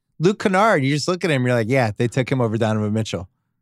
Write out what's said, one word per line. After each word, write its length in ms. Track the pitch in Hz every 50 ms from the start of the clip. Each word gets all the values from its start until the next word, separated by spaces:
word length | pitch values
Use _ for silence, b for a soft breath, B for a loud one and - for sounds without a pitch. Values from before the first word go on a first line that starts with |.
| _ _ _ -
Luke 200 | 151 196 214 -
Kennard, 440 | - 208 185 190 214 226 196 156 131
you 100 | 135 151
just 140 | 147 -
look 160 | 170 185 170 190
at 80 | 175
him, 140 | 147 127 123
you're 100 | 123 123
like, 140 | 117 110 107
"Yeah, 220 | 135 135 120 107 104
they 140 | - 123 117
took 200 | - 139 120 -
him 120 | 139 127
over 160 | 120 110 110
Donovan 340 | 107 113 110 110 107 107 104
Mitchell." 380 | 107 113 110 - - 85 85 - _ _ _ _ _ _